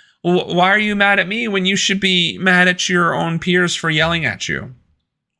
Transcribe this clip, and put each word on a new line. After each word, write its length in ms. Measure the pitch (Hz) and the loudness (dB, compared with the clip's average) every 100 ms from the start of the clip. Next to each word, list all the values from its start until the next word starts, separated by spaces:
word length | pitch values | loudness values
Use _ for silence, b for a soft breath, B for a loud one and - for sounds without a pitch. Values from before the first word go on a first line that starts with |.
| b b | b b
wh-, 320 | 170 180 - | -2 0 0
why 160 | 170 185 | 0 2
are 100 | 208 | 2
you 160 | 208 202 | 0 0
mad 240 | 202 196 | 2 2
at 80 | 180 | 0
me 200 | 220 233 | -4 -4
when 180 | 196 185 | -2 0
you 100 | 196 | 0
should 240 | - 196 | 0 0
be 380 | 196 185 170 90 | 2 2 0 0
mad 300 | 185 180 180 | 2 4 4
at 220 | 180 - | 2 0
your 240 | 180 170 | 0 2
own 260 | 147 165 165 | 0 -2 -2
peers 360 | 180 180 175 - | 0 0 0 -2
for 140 | 165 | -2
yelling 360 | 156 160 170 143 | 0 0 0 -4
at 220 | - - | -6 -6
you? 260 | 71 104 127 _ _ _ _ _ | -8 -8 -16 _ _ _ _ _